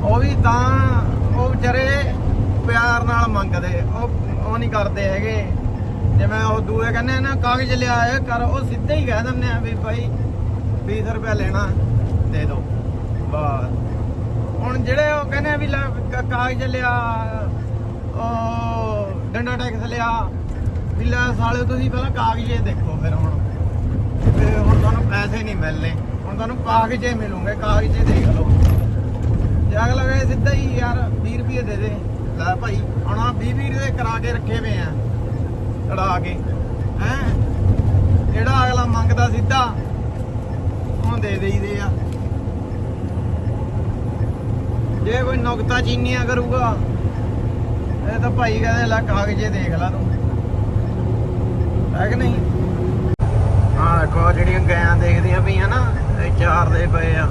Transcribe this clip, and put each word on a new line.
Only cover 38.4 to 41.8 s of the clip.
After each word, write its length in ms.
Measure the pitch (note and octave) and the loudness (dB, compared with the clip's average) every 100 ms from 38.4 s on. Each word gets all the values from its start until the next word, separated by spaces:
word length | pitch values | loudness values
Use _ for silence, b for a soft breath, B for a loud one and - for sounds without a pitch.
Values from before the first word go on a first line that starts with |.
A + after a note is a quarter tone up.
| B3 C4 B3+ | 2 4 4
ਅਗਲਾ 180 | B3 A#3+ | 2 2
ਮੰਗਦਾ 440 | A3+ A3+ A3+ A#3+ | 2 2 4 2
ਸਿੱਧਾ, 440 | A#3 A#3+ C4+ B3 - - - - - - - - - - - - | 2 2 2 0 -2 -4 -4 -4 -4 -6 -6 -6 -4 -4 -4 -4
ਉਹਨੂੰ 340 | - - A#3 | -2 0 0
ਦੇ 160 | G#3 G3+ | -2 -2
ਦੇਈਦੇ 420 | G3 G3 G3+ G3+ | 0 0 0 -2